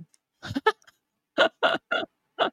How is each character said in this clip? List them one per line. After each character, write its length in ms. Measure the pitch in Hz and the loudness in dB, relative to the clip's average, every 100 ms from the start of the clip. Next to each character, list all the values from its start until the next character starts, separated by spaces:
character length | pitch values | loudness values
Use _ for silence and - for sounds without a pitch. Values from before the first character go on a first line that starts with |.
| 165 _ _ _ | -20 _ _ _
<laughs> 1700 | - 277 440 - _ _ _ _ _ - - _ - - - - - _ _ - - | -10 -2 -2 -2 _ _ _ _ _ 0 0 _ 0 0 -4 -6 -6 _ _ -4 -4